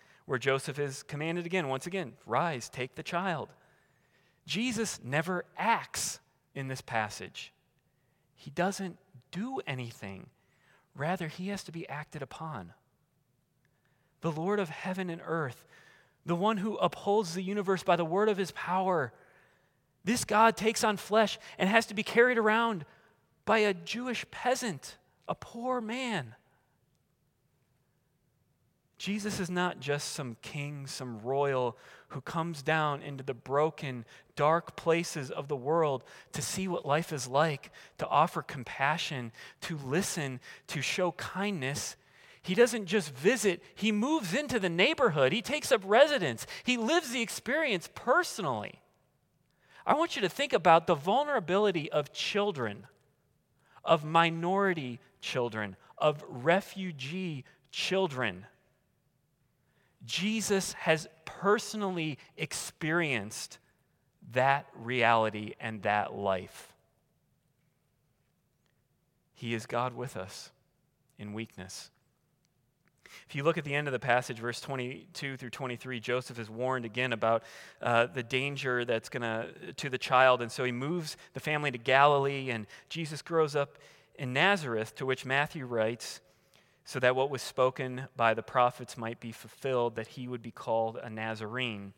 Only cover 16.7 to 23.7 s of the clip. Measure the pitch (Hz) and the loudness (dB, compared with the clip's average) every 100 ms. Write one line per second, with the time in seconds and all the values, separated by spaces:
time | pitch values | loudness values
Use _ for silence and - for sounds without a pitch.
16.7 | 208 175 - - 208 185 170 185 208 190 | 0 0 0 2 2 2 -4 -4 -2 0
17.7 | 185 - 170 165 180 214 196 190 - - | 0 4 4 4 2 2 2 -2 -4 -2
18.7 | 185 190 180 127 - - _ _ _ _ | 0 2 2 0 -6 -20 _ _ _ _
19.7 | _ _ _ 175 240 - 214 226 - 214 | _ _ _ 0 0 2 6 6 6 0
20.7 | 226 233 202 - 208 214 - - - 185 | 2 2 0 2 4 4 2 -10 0 4
21.7 | 226 226 202 214 226 247 240 214 220 233 | 4 2 -4 0 6 6 6 4 4 2
22.7 | 202 139 - _ _ _ _ - 220 208 | 0 -6 -16 _ _ _ _ 2 4 4